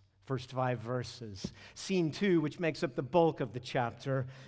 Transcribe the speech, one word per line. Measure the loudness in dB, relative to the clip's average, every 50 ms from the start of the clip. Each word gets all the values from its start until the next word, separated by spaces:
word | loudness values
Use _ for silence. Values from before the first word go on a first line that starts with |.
| _ _ _ _ _
first | -4 -4 -4 -4 -4 -2
five | 0 0 0 0 -2
verses. | -2 -4 -4 -4 -4 -6 -10 -12 -12 -12 -10 -8 -8 -8 -8 -10 -20 -18 -16
Scene | -10 -4 0 2 2 2 2 2
two, | 2 4 4 4 4
which | 4 2 -2 0
makes | -2 -2 0 0
up | -2 -2 -2
the | -2 -2
bulk | 4 6 6 6 6 4 0
of | -4 -4
the | -6 -8
chapter, | -6 -2 0 0 0 0 -2 -4 -4 -2 0 0 -2 -4 -8 -16 -10